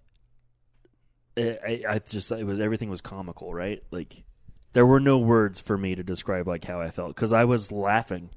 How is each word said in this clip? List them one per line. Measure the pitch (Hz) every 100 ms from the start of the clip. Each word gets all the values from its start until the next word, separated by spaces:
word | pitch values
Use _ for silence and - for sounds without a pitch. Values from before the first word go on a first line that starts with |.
| _ _ _ _ _ _ _ _ _ _ _ _ _ -
it, | 117 113 110
I, | 117 107 107
I |
just, | - 107 -
it | 113 101
was, | 98
everything | 107 113 110
was | 90
comical, | - 95 90 82 90
right? | 85 95 - -
Like, | 90 80 - - _ - - _
there | 123 123
were | 135
no | 139 131
words | 117 117 104 92
for | - 101
me | 95
to | 92
describe, | 90 90 - 92 90
like, | 85 -
how | 90
I | 82
felt, | - 87 -
'cause | 110
I | 113
was | 120 120 101
laughing | 104 101 110 - 90 87